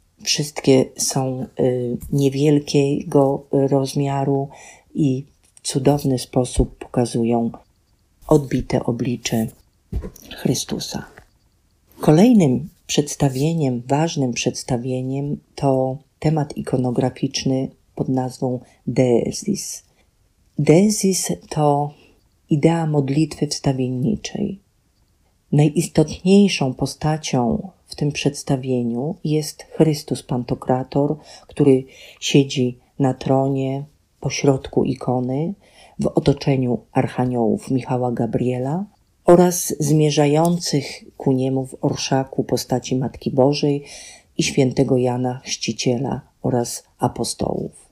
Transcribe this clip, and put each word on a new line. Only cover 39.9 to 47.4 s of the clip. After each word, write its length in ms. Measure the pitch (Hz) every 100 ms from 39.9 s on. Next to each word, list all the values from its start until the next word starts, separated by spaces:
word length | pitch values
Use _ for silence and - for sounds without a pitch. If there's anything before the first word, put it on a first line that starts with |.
| 151 151 143 147 151 170 175 - 147 - - - -
ku 140 | 139
niemu 340 | 131 131 131 131
w 120 | -
orszaku 640 | 143 127 - 135 135 -
postaci 520 | 120 127 - 127 - 131
Matki 360 | 120 - 123
Bożej 520 | 131 131 147 147 143 143 - - - _ -
i 60 |
świętego 540 | 160 - 131 127 127 127
Jana 440 | 123 123 127 131
Chrzciciela 800 | - - - 113 131 120 135 139 - _
oraz 420 | 123 123 120 - _ -
apostołów. 720 | 131 - 117 -